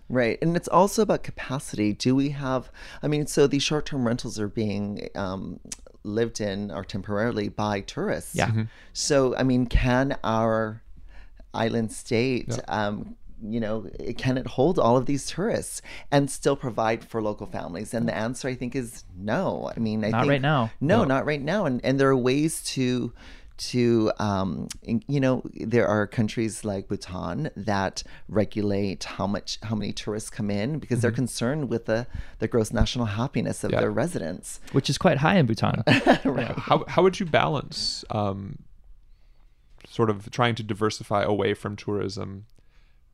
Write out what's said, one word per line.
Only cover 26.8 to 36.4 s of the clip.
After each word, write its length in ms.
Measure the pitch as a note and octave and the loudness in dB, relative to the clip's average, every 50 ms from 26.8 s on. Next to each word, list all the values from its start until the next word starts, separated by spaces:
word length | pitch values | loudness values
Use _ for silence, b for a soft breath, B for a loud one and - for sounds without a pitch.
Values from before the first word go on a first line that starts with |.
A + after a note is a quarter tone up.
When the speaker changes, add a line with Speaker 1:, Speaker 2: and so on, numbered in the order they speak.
| - - | -4 -4
Speaker 1:
Bhutan 640 | G#2 F#2 - - F#2 F2+ E2+ F2 F2+ B2 D#3 - - | -6 -6 -6 -8 -8 -6 -6 -4 -4 -4 -6 -6 -6
that 460 | - G2 G#2+ G2+ G2 F#2+ F#2 - - B B B B B - | -6 -4 -2 0 0 0 0 -2 -6 B B B B B -2
regulate 760 | - G#2+ G2+ F#2+ - G#2+ G#2 G2+ G2 G2 G2+ G2 F#2 - - | 0 0 0 0 0 -2 0 0 0 0 0 -2 -4 -6 -8
how 220 | - - - G2 | -8 -4 -4 -2
much, 320 | G2 G2+ - - - - - | -2 -2 -4 -4 -8 -10 -8
how 120 | - G#2+ A2+ | -6 -4 -4
many 180 | G#2+ G2+ - | -2 -4 -4
tourists 380 | G#2 - - A2+ G#2 A2 - - | -6 -6 -6 -6 -6 -6 -6 -8
come 200 | - - G#2+ G2+ | -8 -6 -4 -2
in 280 | G2+ G2+ G#2 C3+ D#3+ C#3+ | -2 -2 -2 -2 -4 -4
because 220 | - - B2+ B2 | -4 -2 0 2
they're 100 | A#2 A#2+ | 2 2
Speaker 3:
Mm-hmm. 60 | A2+ | 2
Speaker 1:
concerned 520 | B2+ B2+ A2+ - - A2+ A#2+ D3+ D#3+ C#3+ A2 | 0 -2 -2 -2 -2 -2 -2 -2 -2 -2 -2
with 160 | A#2+ A2+ - | -2 -2 -2
the, 200 | - A2 A#2 B2 B B B B B B - | 0 -2 -2 -2 B B B B B B -4
the 100 | A2+ A2 | -2 2
gross 240 | - A#2+ G#2+ - | 2 2 2 2
national 320 | A#2+ A#2 A2 - - B2 A#2+ | 2 2 2 2 0 -2 -2
happiness 580 | G#2+ G#2 A2+ B2 - - - A2+ G#2 G2+ - - | -2 -2 -2 -2 -2 -2 -2 -2 -2 -2 -4 -2
of 60 | G#2 | 0
Speaker 3:
Yeah. 100 | - A2+ | 2 2
Speaker 1:
their 100 | A2+ G#2+ | 2 2
residents. 720 | G#2 A2 C3 F3 - - E2+ D#2 F2 - - - - - - - | 2 0 0 0 -2 -4 -4 -6 -6 -8 -10 -12 -14 -14 -6 -2
Speaker 2:
Which 160 | - C#3 - - | 0 0 2 2
is 60 | C#3 - | 2 2
quite 200 | - F3+ C#3 C3 | 4 4 4 4
high 180 | C#3+ D#3+ G3 | 4 4 6
in 80 | F#3 C#3 | 6 6
Bhutan. 360 | A2+ A2+ - - - - A2 - | 4 2 2 0 0 0 2 4
Speaker 1:
<laughs> 80 | - - C#4 - C4 - - - | 4 4 6 6 6 6 6 4
Right. 240 | C4+ - C#3+ | 0 0 0